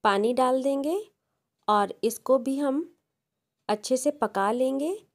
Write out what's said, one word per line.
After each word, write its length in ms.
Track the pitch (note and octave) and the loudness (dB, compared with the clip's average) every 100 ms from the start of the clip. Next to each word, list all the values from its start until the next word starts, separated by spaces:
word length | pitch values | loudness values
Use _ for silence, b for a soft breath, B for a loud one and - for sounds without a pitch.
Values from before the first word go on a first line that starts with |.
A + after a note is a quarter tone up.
पानी 300 | G#3+ G3 G#3+ | 2 2 0
डाल 280 | B3 B3+ C4 | 2 2 2
देंगे 360 | C4+ C#4 C#4 F#4 G#4+ _ _ _ _ _ - | 0 -2 -2 -4 -6 _ _ _ _ _ 0
और 260 | G#3 G3+ - | 2 0 -2
इसको 340 | A3 A3 - C4 | -4 -4 0 2
भी 180 | B3 C4+ | 2 -2
हम 260 | C#4+ C4+ F4 _ _ _ _ _ _ _ - | 0 -2 -4 _ _ _ _ _ _ _ -6
अच्छे 280 | G#3+ - B3+ | -6 -2 0
से 140 | D4 | 0
पका 380 | D4 G#3+ G3+ G3 | 0 -2 0 0
लेंगे। 380 | A#3+ C4 C4+ D4+ G#4 _ | 0 -2 -2 -6 -8 _